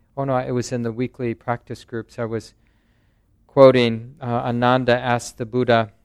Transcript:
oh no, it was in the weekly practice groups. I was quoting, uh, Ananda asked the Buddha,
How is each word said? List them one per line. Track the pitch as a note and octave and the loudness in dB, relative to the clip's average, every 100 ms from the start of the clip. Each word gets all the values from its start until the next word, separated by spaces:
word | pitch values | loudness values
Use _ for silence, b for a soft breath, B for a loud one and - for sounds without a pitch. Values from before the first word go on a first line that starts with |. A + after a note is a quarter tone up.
| _ - | _ -8
oh | |
no, | C#3 B2+ | -4 -2
it | B2+ | -2
was | B2 A#2 | -4 -4
in | B2+ | -6
the | A#2 | -6
weekly | A2+ B2 - A#2+ | -4 -6 -6 -8
practice | A2 - A#2+ - A#2+ | -6 -6 -8 -8 -18
groups. | - A2+ A2 - | -12 -12 -12 -10
I | A2+ | -6
was | A2+ - _ _ _ _ _ _ _ _ _ _ | -6 -10 _ _ _ _ _ _ _ _ _ _
quoting, | - C3+ B2+ A#2+ A2+ A#2+ C#3 | 6 8 8 2 -2 -10 -12
uh, | B2+ | -6
Ananda | A#2+ C3 A#2+ B2 C3 B2 B2 | -4 -2 -2 2 2 2 0
asked | B2+ A#2+ - - | 0 -4 -4 -12
the | A#2 | -6
Buddha, | B2 A#2+ A#2 A2 _ | -2 2 2 0 _